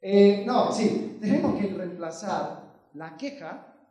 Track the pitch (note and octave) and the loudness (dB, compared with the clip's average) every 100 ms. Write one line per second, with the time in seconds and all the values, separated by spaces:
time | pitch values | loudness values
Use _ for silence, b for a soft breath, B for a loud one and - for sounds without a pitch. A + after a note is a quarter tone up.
0 | F#3+ G3+ G3+ G3+ A#3+ B3 - - - - | 2 6 8 6 2 2 2 2 0 0
1 | - - G#3 - - G3+ G3+ G3 F3+ F3 | -4 -6 0 2 2 -2 -4 -4 -8 -10
2 | E3 E3 G3+ D#3 C#3+ - - - _ C#3+ | -10 -10 -6 -6 -6 -10 -18 -20 _ -16
3 | D#3+ - C#4 C#4 D#3+ G#3 - _ _ | -16 -12 -12 -12 -14 -16 -18 _ _